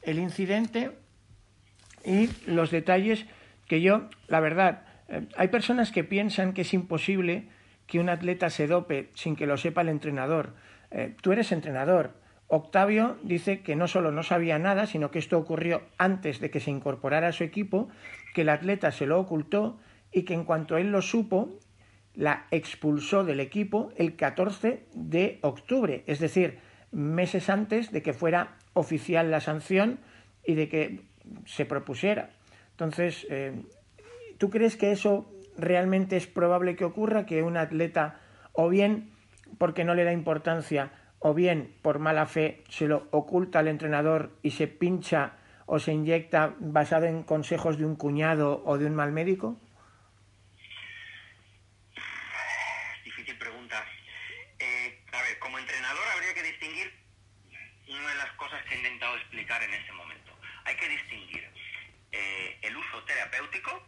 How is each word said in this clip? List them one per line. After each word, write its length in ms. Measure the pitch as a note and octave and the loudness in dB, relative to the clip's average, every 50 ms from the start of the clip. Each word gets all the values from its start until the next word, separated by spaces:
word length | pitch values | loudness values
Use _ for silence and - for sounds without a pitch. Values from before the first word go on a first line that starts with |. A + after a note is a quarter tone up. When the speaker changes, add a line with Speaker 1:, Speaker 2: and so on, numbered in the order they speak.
| - | -2
Speaker 1:
el 160 | D#3+ D#3 D#3+ | 0 0 0
incidente 800 | F3+ F#3 D#3+ - G3 F3+ G3 G#3+ A#3 A3+ - A#3 B3 C4+ D4 - - _ _ _ _ _ - - - _ _ _ _ _ _ _ - - - - - | 0 -2 -2 -2 0 0 2 2 0 0 0 -2 -2 -2 -6 -12 -20 _ _ _ _ _ -20 -20 -20 _ _ _ _ _ _ _ -20 -20 -20 -14 -2
y 240 | - F#3 G3 A3 A#3 - - - | 2 4 4 4 4 0 -6 -4
los 240 | - F3 E3+ E3 D#3 | 0 2 2 2 4
detalles 540 | E3+ E3 D#3+ - F#3 F#3 G3 G#3+ A3 G#3+ - - - - - - - _ _ | 2 0 4 6 4 6 6 4 2 0 0 -8 -18 -20 -20 -20 -20 _ _
que 140 | _ E3 D#3+ | _ 0 4
yo, 300 | E3+ F#3 G3+ G3+ G#3+ - - _ _ | 6 6 6 6 2 -4 -16 _ _
la 120 | - E3+ D#3+ | 0 2 4
verdad, 480 | D#3+ D3+ D#3+ F3 F#3+ F#3 - - - - - - - - | 4 4 4 4 4 4 4 2 -8 -20 -20 -20 -16 -8
eh, 180 | - D#3+ D#3+ - - | -8 -8 -8 -8 0
hay 140 | - F#3 F#3+ | 0 2 2
personas 440 | F#3+ A#3+ A3 - A#3+ B3 A#3 A3 - | 4 2 2 2 2 2 2 2 2
que 120 | F#3 D#3+ | -2 -2
piensan 480 | E3 G3+ G3 G#3 G#3+ F#3+ - F#3+ F#3 F#3 | 0 0 0 0 0 0 0 0 0 0
que 80 | F#3+ | 0
es 140 | F3+ E3+ - | -2 2 2
imposible 760 | F#3 F3 F3+ E3+ D#3 - - G3 F#3+ F3+ E3+ E3+ F#3+ - - - - - _ _ _ _ | 0 0 0 -2 -2 0 0 2 2 2 2 0 -2 -4 -10 -20 -20 -20 _ _ _ _
que 120 | - - E3+ | -4 0 0
un 120 | F3 F3+ | 2 2
atleta 400 | F3 E3 F3 F3 F3+ F3+ F#3 E3+ | 0 0 0 -2 0 2 0 -2
se 160 | D#3+ - D3+ | 0 0 0
dope 440 | D3 E3+ F3+ F3 F3+ D#3+ C#3 C3+ - - | 2 2 2 2 0 -4 -4 -4 -8 -14
sin 200 | - - E3 D3+ | -8 -4 -4 -2
que 120 | D3 D#3 | -2 0
lo 100 | C#3+ C#3+ | 0 0
sepa 240 | C3 - E3+ D#3+ F3 | 0 0 -2 0 2
el 80 | E3+ E3 | 0 2
entrenador. 680 | D#3 D3 D3 D#3 C#3+ C#3 C3 C3+ D#3+ D#3+ C#3 - - - - - - - - _ | 0 -2 -2 -4 -4 -2 0 0 0 0 0 -4 -8 -16 -20 -20 -20 -20 -20 _
Eh, 260 | - - A#2+ - - - - | -6 -6 -6 -6 -8 -2 2
tú 100 | F#3+ F#3 | 2 4
eres 200 | A3 A3+ - G3 | 4 2 0 0
entrenador. 680 | E3 D3+ D#3 C#3 C3 C3+ D3+ F#3 F3+ D3+ - - - _ _ _ _ _ _ | -2 -2 -4 -4 -2 2 4 4 4 4 2 -4 -14 _ _ _ _ _ _
Octavio 680 | - D#3 D3+ - - G3 F#3+ G3+ G#3+ G#3+ A3 A#3+ C#4 - - | 0 0 0 2 2 4 4 4 4 4 2 2 0 -4 -4
dice 400 | - F3 E3+ - - G3 G3 - | -2 -2 -2 0 -2 -2 -2 -2
que 140 | - D3+ | -4 -2
no 120 | D3 F3 E3 | 0 0 2
solo 240 | - F#3+ F3 D#3 D3 | 2 2 2 2 0
no 100 | D3+ E3 | -2 -2
sabía 360 | - F3+ F3 E3+ E3 D#3+ D3+ | 0 2 2 2 2 2 2
nada, 280 | E3 G3 G3+ F#3+ G#3+ | 2 2 2 2 0
sino 240 | G#3 - D#3+ D3+ C#3+ | 0 0 -2 -2 -2
que 80 | - E3+ | -2 -4
esto 200 | D3+ - - E3 | -2 2 2 2
ocurrió 500 | D#3 - E3 D#3 E3 E3+ E3+ D#3 - - _ | 2 2 -2 -2 0 0 0 -2 -2 -6 _
antes 420 | _ F3+ F#3+ G3 F#3+ F#3+ E3 C3+ A#2 | _ 2 2 2 0 -2 -4 -4 -4
de 100 | A2 D3+ | -6 -4
que 100 | - D3+ | -4 -4
se 100 | - - | -4 -2
incorporara 580 | C#3+ C#3 B2 C#3+ C3+ A#2+ - C3+ C#3 D#3 E3 F3 | -4 -2 -2 -4 -4 -2 -2 0 2 2 2 2
a 40 | E3 | 0
su 120 | - F3 | 0 -4
equipo, 460 | D#3 - G#3 G#3 G3 - F#3+ A#3+ - - - - - - - - - - | -4 -2 -6 -4 0 0 -2 -2 -2 -8 -20 -18 -18 -18 -18 -18 -8 -2
que 80 | - E3 | 2 4
el 80 | D3+ | 4
atleta 420 | D3+ D3 E3 F#3 G3+ G3 - D#3 C#3+ | 4 2 2 0 -2 2 2 0 0
se 140 | - D3 | 0 0
lo 120 | C#3 D#3 F3+ | 2 2 2
ocultó 640 | F#3+ F#3 F3 D#3 D3 - - G3+ G#3 A3+ - - - - - _ _ _ - | 2 2 -2 -4 -2 0 0 0 0 0 -4 -8 -18 -20 -20 _ _ _ 0
y 120 | - F3 | 0 0
que 80 | - F3+ | 0 -2
en 100 | E3 E3 | -4 0
cuanto 320 | D#3+ E3+ D#3+ D#3 D3 D#3+ | 0 0 0 0 0 0
él 160 | D#3+ F3+ G3+ G3+ | 0 2 2 2
lo 80 | G3 | 2
supo, 580 | F#3+ - - A#3 A3 - - F#3 A3+ E4 F#4 G4+ _ _ _ _ _ _ _ _ _ _ _ | 0 2 0 0 0 2 2 2 2 0 -6 -14 _ _ _ _ _ _ _ _ _ _ _
la 320 | - D3 D3+ D3 - - - | -2 0 0 0 0 -2 -2
expulsó 720 | - E3 D3+ - - - - D3+ D3 D3 D3 - - G3 G3 | -2 -2 -2 -4 -14 -2 0 0 0 0 0 2 2 2 2
del 160 | F3 D3 C3+ | 2 0 -2
equipo 500 | C#3 C3 - G#3 G#3 G3 - G#3 A#3 - - | -2 -2 -2 -2 -2 0 0 -2 -2 -2 -2
el 200 | - F3 E3 E3 | 0 0 0 0
catorce 680 | - D#3 C#3 - - F3+ G3+ G3 - - A3 C4 - - - - | 0 -2 -2 2 0 0 0 0 0 -2 -2 -2 -2 -8 -14 -14
de 460 | - E3 D#3 D3+ E3+ F3+ G#3+ - - | -12 -8 0 2 2 2 2 0 0
octubre, 640 | - D3 B2+ - - - A#3+ C4 A#3+ F3+ C#3 - - | -2 -2 -2 -2 -4 0 0 2 2 0 -2 -4 -2
es 140 | - D3+ C#3+ | -4 -2 0
decir, 400 | E3 D#3 - F#3+ F#3 D#3+ B2+ - - - - - - _ | 0 0 4 4 2 2 0 -8 -20 -20 -20 -20 -20 _
meses 580 | - F#3 D3 D3 D#3+ E3+ F3+ F3 - F#3+ F3 - | -6 -4 -2 0 2 0 0 0 0 -2 0 2
antes 420 | G3 G3+ G#3+ G#3 A3 A3 A#3+ A3 | 0 0 2 0 0 -2 -2 -2
de 120 | - D#3 - | -4 -4 -2
que 100 | D#3+ C#3+ | -2 -4
fuera 440 | - F3+ E3 D#3+ F3 F3 - - - - _ _ | 0 0 2 2 2 0 -2 -8 -20 -20 _ _
oficial 580 | F3+ D#3+ - D#3+ D3+ - - F3+ E3 E3 E3 | 0 0 2 0 -4 -2 2 2 2 4 4
la 100 | D#3+ D#3 | 2 0
sanción 600 | - - D#3 D#3 D3+ - G3 F#3+ G3+ A3+ B3+ - - - - - - _ _ _ _ | 0 0 -4 -4 -2 2 2 4 4 4 2 -2 -10 -20 -20 -20 -20 _ _ _ _
y 100 | - E3 | 0 2
de 140 | D#3 D#3 D3+ | 2 2 0
que 320 | D#3+ D#3+ D3+ - - - - - _ _ - - - - - | 0 -2 -2 -2 -4 -10 -14 -20 _ _ -20 -20 -18 -18 -16
se 180 | - - - D3 | -16 -4 -4 -4
propusiera. 640 | - - C#3 - - C3+ A#2 - G3 G#3+ - - - - _ _ _ - - - _ | -2 -2 -4 -4 -4 -6 -2 0 0 0 0 -2 -8 -12 _ _ _ -20 -20 -20 _
Entonces, 560 | _ - E3+ D#3+ D3+ - F3 F3 D#3+ - - - | _ -4 -4 -4 -2 0 -2 -2 -2 -4 -8 -8
eh, 300 | D3 C3+ C#3 C3+ C3 A#2 A2+ - - - _ _ _ - - - A#4+ A#4+ A#4+ A4+ G4 - | -6 -6 -6 -6 -8 -10 -12 -14 -20 -20 _ _ _ -20 -20 -20 -20 -18 -18 -18 -4 -2
¿tú 120 | - G3+ | -2 0
crees 260 | - A3+ A3+ A3+ A3 | 2 4 4 4 4
que 160 | - - G3+ G#3 | 4 2 2 2
eso 380 | G3 - G#3 G3+ G3+ A3 - - - - - - | 2 4 2 2 2 0 -6 -16 -20 -20 -20 -10
realmente 600 | - D#3+ F3 F3+ F3+ F3+ F#3 F#3+ F#3+ F#3+ F#3+ F#3+ | -4 2 4 4 4 4 4 4 2 2 2 0
es 100 | F3+ E3+ | -2 -2
probable 500 | - - - F3 F3 F3+ F3+ F3+ F3+ F3 | -2 -2 2 4 4 4 4 4 2 0
que 80 | F3 F#3 | 0 -2
ocurra? 420 | E3+ - - G#3+ G#3+ A3 G#3+ G3 | -2 0 0 0 2 2 2 0
Que 160 | - E3+ D#3+ D#3+ | 2 0 0 0
un 140 | E3+ E3+ | 2 0
atleta, 640 | E3+ D#3+ D#3 D#3+ D#3 E3+ E3 E3 E3+ D3+ D3+ D3+ - - - - - - - _ | 0 -2 0 0 0 0 0 2 0 0 0 -2 -10 -20 -20 -20 -20 -20 -8 _
o 160 | - D#3+ E3+ | 2 4 4
bien 440 | F3+ G3 G3+ G#3 G#3+ G#3+ A3 - - - _ _ _ - - - - - | 6 6 6 4 4 2 -2 -10 -18 -20 _ _ _ -20 -20 -20 -4 0
porque 260 | F#3 E3+ D#3 F3+ E3+ | 0 0 2 0 0
no 100 | E3+ F3 | 2 4
le 100 | F3 F3 | 4 4
da 80 | E3+ F3 | 2 2
importancia, 800 | E3+ D#3 E3 D#3 D3+ D3+ E3+ E3 E3 D3+ - D#3 C#3+ C#3 C#3+ - - - _ _ _ | 0 0 0 -2 0 0 -2 -2 -2 -2 -2 -2 -2 -2 -2 -8 -18 -20 _ _ _
o 160 | - D#3 D3+ | 2 2 4
bien 420 | D#3 F3+ F3+ E3+ D#3 C3 - - - _ | 4 4 4 4 2 -2 -6 -12 -2 _
por 160 | D#3 D3 C#3+ | 0 2 2
mala 260 | D3+ D#3 D#3+ D3+ D#3 | 2 2 2 2 2
fe, 360 | D3 - D#3+ D3+ D#3 - - - - | 0 0 0 0 0 -2 -6 -16 -16
se 180 | - - D#3 | -6 -2 0
lo 220 | D3 D3+ C#3+ - - | 2 2 0 0 0
oculta 500 | - G3+ G3 - - F3+ F#3 F3+ - E3+ | 0 0 0 2 0 0 0 2 2 2
al 80 | D#3 D#3 | 2 2
entrenador 680 | D#3 D3 D#3+ D#3 D3+ D3 D3 D#3 D#3+ D#3 D3+ - - - _ | 0 -2 -2 -2 0 2 4 4 2 2 0 -2 -10 -4 _
y 80 | D3+ C#3+ | -4 0
se 160 | - D#3 D3 | 0 -2 -2
pincha 680 | - - F3+ F3 F#3 F3+ D3+ - - D#3 C#3 A#2+ - - - - - - - | -2 -2 0 0 0 -2 -2 0 0 2 0 0 -6 -14 -20 -20 -20 -20 -8
o 120 | - - D#3 | -2 -2 -2
se 140 | - - D#3 | 0 0 0
inyecta 600 | D3+ D3+ D#3 E3 E3 D#3+ D#3+ - D#3+ D#3 D3+ - - | 0 2 2 2 0 0 2 2 2 2 2 0 -6
basado 480 | - D#3 D3 D#3 D3+ D3+ E3 D#3+ D#3+ | -8 0 2 2 2 4 4 4 4
en 160 | E3+ D#3+ E3 D#3 | 2 0 -2 -2
consejos 560 | - D#3+ D#3 D3 - F3 D#3+ - E3+ D#3 D3+ | -2 -2 -2 0 0 -2 0 0 0 0 0
de 80 | D#3 | 0
un 100 | D#3 D#3 | -2 -2
cuñado 640 | D3 - C#3+ C#3+ D3 D#3 D#3+ E3 D3+ D3+ C#3+ C#3+ - - | -2 -2 -2 0 2 2 2 2 2 2 2 0 -2 0
o 120 | - D3 C#3 | 0 0 0
de 80 | D3 | 2
un 80 | D3+ D#3 | 0 0
mal 160 | D3+ D3 C#3+ D3 | 0 -2 -2 -2
médico? 480 | D#3+ E3 F3+ F#3+ F#3+ F#3+ A3 A#3+ - _ - _ _ - _ _ _ _ _ _ _ _ _ _ _ _ _ _ _ - - - - - - - - - - - - - - - _ _ _ _ _ _ _ _ _ _ _ _ - - - - - - - - - - D3+ D3+ D#3 D3+ - - - - - - - - | -2 0 0 0 -2 -2 -6 -6 -8 _ -20 _ _ -20 _ _ _ _ _ _ _ _ _ _ _ _ _ _ _ -20 -20 -18 -18 -16 -16 -16 -16 -16 -18 -18 -20 -20 -20 -20 _ _ _ _ _ _ _ _ _ _ _ _ -14 -12 -12 -12 -12 -12 -10 -10 -8 -6 -6 -6 -6 -6 -6 -8 -8 -10 -12 -12 -14 -16
Speaker 2:
Difícil 340 | A#2+ - - A#2+ - - - | -16 -16 -14 -12 -14 -12 -12
pregunta. 460 | - A#2+ A2+ A#2+ B2 A#2+ A#2 G#2+ - - - - - - - - - - - - - _ _ _ | -12 -12 -12 -14 -14 -10 -10 -10 -10 -10 -16 -20 -20 -20 -18 -16 -16 -14 -16 -16 -20 _ _ _
Eh, 460 | - - - B2 A#2+ B2 - - _ - - | -6 -4 -4 -4 -6 -8 -10 -14 _ -14 -10
a 100 | B2 B2 | -6 -4
ver, 160 | A#2+ A2 - | -4 -6 -6
como 200 | - C3 B2+ C3 | -8 -10 -10 -10
entrenador 460 | C3 B2 - B2 B2+ C3 C#3+ D#3+ G3+ A3 G3+ | -8 -6 -6 -6 -6 -6 -6 -4 -4 -4 -4
habría 200 | F3+ F#3 F#3+ F3+ | -4 -4 -6 -6
que 80 | F#3 E3 | -6 -8
distinguir 500 | D#3+ D#3 - - D#3 D#3+ E3 F#3+ F#3 - - _ _ _ _ _ _ _ _ _ _ - - - - - _ _ - | -8 -10 -10 -12 -12 -10 -10 -10 -10 -12 -20 _ _ _ _ _ _ _ _ _ _ -20 -20 -20 -20 -20 _ _ -16
una 200 | C#3 D3 D3 D3 | -14 -10 -8 -6
de 80 | - | -6
las 160 | - C#3 C#3 - | -6 -6 -8 -10
cosas 300 | - - D3 D3 C#3 C3+ | -14 -14 -12 -12 -12 -10
que 100 | - B2+ | -8 -8
he 40 | B2+ | -6
intentado 380 | B2+ B2 B2 A#2 B2 B2 B2 | -6 -6 -6 -6 -6 -6 -6
explicar 460 | A#2+ - - - A2+ G#2+ - A#2+ A#2 A#2 | -6 -10 -12 -12 -14 -8 -6 -4 -4 -4
en 100 | G#2 G2+ | -4 -6
este 200 | G#2 - - F2+ | -8 -10 -12 -16
momento. 400 | F2+ E2+ D#2+ D#2 - _ - - - - - - - - | -16 -16 -18 -18 -20 _ -20 -20 -20 -20 -20 -20 -14 -8
Hay 120 | - B2+ | -8 -6
que 120 | - - D#3+ | -4 -4 -4
distinguir, 600 | C#3 - - - - - - - E2 D#2+ - - - - - - - - - - _ _ _ _ - | -4 -6 -8 -10 -12 -16 -14 -12 -12 -14 -14 -14 -18 -20 -18 -16 -16 -16 -18 -18 _ _ _ _ -10
eh, 460 | G#2+ G2+ G2 G2 F#2+ F#2+ F#2 - - - | -8 -8 -8 -8 -8 -10 -10 -12 -10 -10
el 140 | A2 A2 | -10 -10
uso 280 | D3 - - - A2+ - | -8 -10 -10 -12 -12 -8
terapéutico 680 | - C#3+ C3 - - - C3 C#3+ - - - - - - F#4+ - | -6 -6 -6 -6 -6 -6 -8 -8 -8 -10 -10 -10 -10 -12 -12 -14